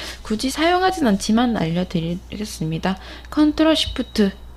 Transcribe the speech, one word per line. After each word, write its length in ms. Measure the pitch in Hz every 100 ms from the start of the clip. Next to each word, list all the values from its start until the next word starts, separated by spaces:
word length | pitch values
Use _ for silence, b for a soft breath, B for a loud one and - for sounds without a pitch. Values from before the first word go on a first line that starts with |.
| B B
굳이 280 | - 214 262
사용하진 580 | 269 330 359 370 370 254
않지만 480 | 196 - 220 247 202
알려드리겠습니다. 1400 | 160 170 180 170 165 170 - 202 214 - 160 160 185 190 B B B
컨트롤 440 | - 302 294 320
쉬프트 560 | 311 - - 240 - 196 - -